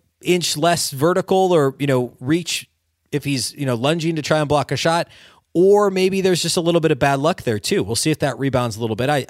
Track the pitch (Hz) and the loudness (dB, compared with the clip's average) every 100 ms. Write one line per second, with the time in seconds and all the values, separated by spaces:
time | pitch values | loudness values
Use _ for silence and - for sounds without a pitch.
0 | _ _ 160 180 156 151 165 165 - 135 | _ _ 0 0 0 -2 0 0 -4 0
1 | 156 185 180 190 185 175 139 135 143 127 | 0 0 0 2 4 4 2 0 0 0
2 | 123 - 123 165 165 - - _ _ _ | -2 -6 -2 -2 -2 -8 -8 _ _ _
3 | - 143 139 135 107 - 135 120 135 170 | -8 -6 -4 -4 -4 -6 -4 -2 0 -2
4 | 160 156 131 156 143 147 127 135 165 170 | -2 -4 0 0 2 0 0 -2 0 0
5 | 151 - - _ _ 165 185 202 202 190 | -4 -12 -20 _ _ 2 6 6 4 2
6 | 190 190 190 170 165 180 165 170 160 139 | 0 0 0 0 0 0 2 2 2 2
7 | 143 139 151 - - 104 - 196 98 113 | 0 2 0 -2 -2 -4 -2 -2 -2 -2
8 | 156 151 143 123 135 123 120 110 117 104 | -2 0 -2 -2 -2 0 -2 -4 -4 -2
9 | 131 147 - | -2 -2 -2